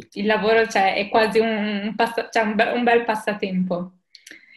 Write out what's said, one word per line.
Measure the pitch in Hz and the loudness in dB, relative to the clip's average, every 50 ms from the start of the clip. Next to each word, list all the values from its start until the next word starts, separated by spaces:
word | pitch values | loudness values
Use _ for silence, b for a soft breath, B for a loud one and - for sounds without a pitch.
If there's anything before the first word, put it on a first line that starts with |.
| - _ - | -20 _ -10
il | 202 202 | -4 0
lavoro, | 214 214 214 190 220 226 226 226 | 0 0 2 2 2 4 2 2
cioè, | 214 - 208 190 190 - | 2 2 2 2 2 2
è | - 202 202 | 0 -2 0
quasi | - 226 220 214 208 226 | 2 2 2 4 2 2
un, | 226 226 220 208 208 214 208 196 202 | 2 2 0 -2 -2 -2 -4 -4 -4
un | 220 208 | -6 -2
passa-, | - 226 220 - 233 - - | -2 -2 -2 -2 -6 -8 -2
cioè, | - 233 220 | -2 0 0
un | 208 214 | 0 0
be-, | 202 233 220 | 0 0 0
un | 240 240 240 | 0 0 2
bel | 240 233 233 240 | 4 2 2 2
passatempo. | 226 214 214 - 214 208 208 208 190 185 185 185 185 180 175 180 - - _ _ _ B B B B B B B B B | 0 -4 -2 -4 -4 -4 -4 -6 -4 -2 -2 -2 -2 -2 -6 -6 -10 -14 _ _ _ B B B B B B B B B